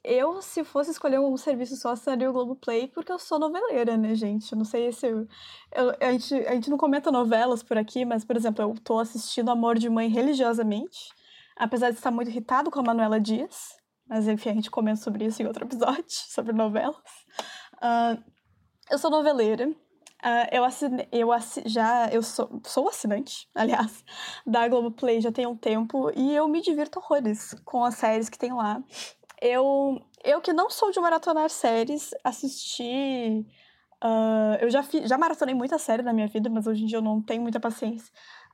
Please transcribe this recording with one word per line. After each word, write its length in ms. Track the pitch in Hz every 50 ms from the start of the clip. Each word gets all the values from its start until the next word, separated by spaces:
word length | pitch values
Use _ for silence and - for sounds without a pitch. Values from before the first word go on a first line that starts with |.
| -
Eu, 360 | 247 240 254 262 311 349 392
se 220 | 381 - - 339 311
fosse 300 | - - 277 285 320 320
escolher 260 | - - 294 262 269
um 180 | 277 277 262
serviço 380 | 262 - 311 277 240 254 247 269
só, 160 | 262 - 247
assinaria 400 | 240 233 - - 262 240 254 262
o 20 | 254
Globoplay, 540 | 254 247 233 262 269 - - 233 226 247 269
porque 220 | - 330 330 -
eu 80 | 359 349
sou 200 | - - 330 302
noveleira, 580 | 302 311 320 359 440 466 339 254 233 233 226
né, 180 | 220 220 214 226
gente? 380 | 220 220 202 208 214 214 - -
Eu 60 | 220
não 60 | 220
sei 280 | 214 - 233 233 240 233
se 140 | - -
eu, 200 | 247 226 220 226 220 - - - - - - - _ -
eu, 220 | - 254 247 - -
a 120 | - 254 247
gente, 220 | 247 247 - 285 269 -
a 80 | - 240
gente 160 | 247 226 277
não 80 | 294 277
comenta 320 | - 302 277 285 285 330
novelas 540 | 277 247 247 226 226 220 233 254 247 226 233
por 120 | - 226
aqui, 280 | 220 214 214 - 262 254
mas, 200 | 240 233 226 220
por 120 | - 247
exemplo, 260 | 233 220 233 214 214 214
eu 120 | 208 226 220 -
tô 160 | - 233 220
assistindo 500 | 226 220 - 226 - - - - 240 247
Amor 260 | 240 233 226 233 233
de 120 | 226 226 233
Mãe 200 | 226 226 226 233
religiosamente, 1000 | 220 240 240 285 302 262 262 233 233 226 233 220 202 208 277 381 - - - - - _ _ - - - - _ _
apesar 340 | - 233 220 262 240 247 247
de 60 | 233
estar 160 | 233 - 285 233
muito 180 | 233 247 247
irritado 400 | 220 247 226 - 247 254 294 320
com 80 | 302 285
a 60 | 254
Manuela 340 | 226 233 233 220 214 214 220
Dias, 560 | 214 214 220 226 285 370 - - - - - - _ _ _ _ _
mas, 220 | - 226 220 214 214
enfim, 220 | 214 214 - 233
a 40 | 208
gente 160 | 220 214 -
comenta 300 | - - 220 214 214 214
sobre 240 | - - 208 208 214
isso 180 | 220 220 - 226
em 40 |
outro 180 | 220 226 - -
episódio, 400 | 247 269 226 226 - 262 311 339
<laughs> 0 |
sobre 460 | - - - - - - - - 220 226
novelas. 440 | 214 226 214 208 214 - 277 302 - _ - - - _ _ - - - - - - - - - -
Ah, 360 | - 240 233 233 233 233 233 233 - - _ _ _ _ _ _ _ _ _ _ _ -
eu 100 | 262 277
sou 120 | - 320
noveleira. 580 | 294 311 294 302 294 254 226 214 220 208 240 294 311 - _ _ _ _ _ - - _ -
Ah, 260 | 247 233 240 240 -
eu 140 | - 247 247
assine-, 420 | 254 262 - 294 277 254 254 - - -
eu 180 | 233 226 233
assi-, 320 | 240 233 226 - - - -
já, 420 | 226 220 233 220 226 240 240 233 220
eu 140 | - 226 226
sou, 380 | - - - - - - - -
sou 240 | - - - 277 415
assinante, 600 | 480 - - 220 208 208 277 - - - - -
<laughs> 40 | -
aliás, 480 | - 220 240 247 - 226 220 - - - - - - - - - - -
da 200 | - 226 240 233
Globoplay 540 | 233 247 247 233 233 226 - - 247 226 226
já 100 | 220 233
tem 160 | 226 - 247
um 80 | 240 240
tempo, 560 | 220 - 220 220 220 226 220 - 269 262 294 -
e 180 | - 262 277 294
eu 140 | 294 311 311
me 140 | 302 330 -
divirto 360 | 370 320 294 302 302 - 370
horrores 560 | - - 311 285 254 214 208 214 - - - - -
com 200 | - - 247 240
as 120 | 240 226
séries 320 | - - 220 220 220 226 220
que 100 | - -
tem 140 | - 240 254
lá. 300 | 247 220 208 208 226 269 - - - - - - _ _ - - -
Eu, 600 | - 240 247 254 262 277 277 277 277 277 269 - - _ _ - -
eu 160 | - 285 302
que 140 | 302 - 339
não 160 | 320 370 427
sou 200 | - - 453 415
de 80 | 381 381
maratonar 520 | 339 339 330 320 320 359 320 311 311 320
séries, 600 | - - - 240 226 226 233 240 294 302 - - - - -
assisti, 1200 | - 233 - - 269 269 - - - - - 240 240 247 269 277 269 262 247 240 226 220 214 214 - - _ _ _ _ _ _ _ _ _
ah, 560 | - 226 226 220 220 220 220 220 214 214 214 202
eu 100 | - 240
já 120 | 240 277 277
fi-, 240 | 277 - 311 -
já 120 | 220 254 254
maratonei 360 | 339 330 330 - 302 254 262
muita 240 | 254 240 269 330 311
série 240 | - - 220 226 240
na 120 | 247 233
minha 120 | 220 214 208
vida, 200 | - 220 214 226
mas 180 | 226 220 208
hoje 180 | 226 220 214 220
em 20 |
dia 120 | 220 220 226
eu 40 | 220
não 180 | 214 214 214
tenho 220 | 214 - 233 233 240
muita 180 | 233 226 233
paciência. 500 | 226 233 226 - - 220 233 226 - - _ - - - - - - -